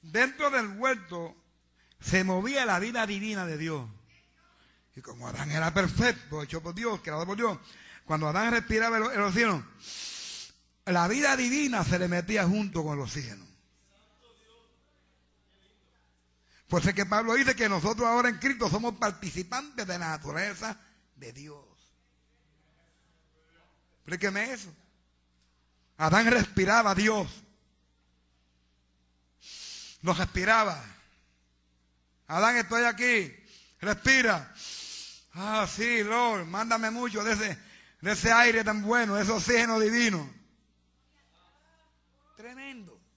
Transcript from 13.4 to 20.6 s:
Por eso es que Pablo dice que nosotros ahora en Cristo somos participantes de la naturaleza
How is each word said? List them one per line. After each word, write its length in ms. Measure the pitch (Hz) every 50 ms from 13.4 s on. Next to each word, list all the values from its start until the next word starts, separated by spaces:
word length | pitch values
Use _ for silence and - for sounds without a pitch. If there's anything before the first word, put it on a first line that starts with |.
| 92 - - _ _ _ _ _ _ _ _ _ _ _ _ _ 480 466 _ _ _ 453 453 466 466 _ _ _ _ _ _ _ _ _ _ _ _ _ _ _ _ _ _ _ _ _ _ _ _ _ _ _ _ _ _ _ _ _ _ _ _ _ _ _ _ _
Por 120 | 175 175
eso 80 | 143 185
es 80 | 190
que 80 | 196 202
Pablo 300 | 175 190 208 226 226 226
dice 200 | 262 269 254 262
que 140 | - 233 214
nosotros 400 | 196 180 151 202 233 214 240 233
ahora 220 | 233 240 247 247
en 80 | 233 -
Cristo 320 | - 269 277 233 196 190
somos 240 | 151 214 226 240 220
participantes 920 | - 233 208 190 - - 180 - 180 180 175 247 254 285 294 277 247 214
de 120 | 185 180 175
la 100 | 175 160
naturaleza 720 | 160 156 151 147 147 160 190 208 202 160